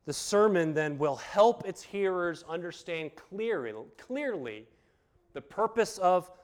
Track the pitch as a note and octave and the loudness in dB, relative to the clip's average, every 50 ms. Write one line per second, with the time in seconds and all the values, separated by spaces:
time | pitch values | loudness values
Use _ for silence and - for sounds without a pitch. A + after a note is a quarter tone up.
0 | _ - C#3+ - - - G#3 G3+ G#3+ A3 G3 F3 E3 D#3+ D3+ D3+ D#3 D3+ D3 C3+ | _ -8 -8 -6 -6 0 4 4 6 6 6 4 2 2 0 0 0 -2 -2 0
1 | D3 D3 C3+ - - - - - G#3 A#3 A3+ - G3+ G3 F3+ - - - - G3+ | 0 0 0 -2 -6 -4 4 6 6 6 6 2 -4 -10 -10 -10 -14 -10 -4 -2
2 | G3 F#3+ F#3 F3+ F3 F3 E3 D3 - - E3 F3 E3+ F3 D#3+ - - - E3+ E3 | 0 0 0 0 -2 -2 -4 -6 -10 -8 -8 -8 -8 -8 -12 -12 -10 -8 -8 -6
3 | D#3+ D3+ - - - _ F#3+ G3+ A3 A#3 A3 E3 B2 A2+ G#2+ A2 - - - - | -8 -8 -12 -16 -20 _ -8 -6 -4 -2 -2 -2 -4 -6 -8 -10 -12 -14 -18 -20
4 | - - B3+ C#4+ D4 C4+ A3 E3+ C3 A#2 G#2+ G#2+ A2+ - _ _ _ _ _ _ | -12 -8 -6 -4 -4 -4 -4 -4 -6 -8 -10 -12 -14 -20 _ _ _ _ _ _
5 | _ _ _ _ _ _ _ C#3+ - - - - A3 A3 A3 A#3 G#3+ - - - | _ _ _ _ _ _ _ -14 -14 -10 -2 -2 0 0 2 2 0 0 0 2
6 | F#3 F3+ F#3 F3+ E3+ - - - | 4 4 4 4 2 -2 -12 -20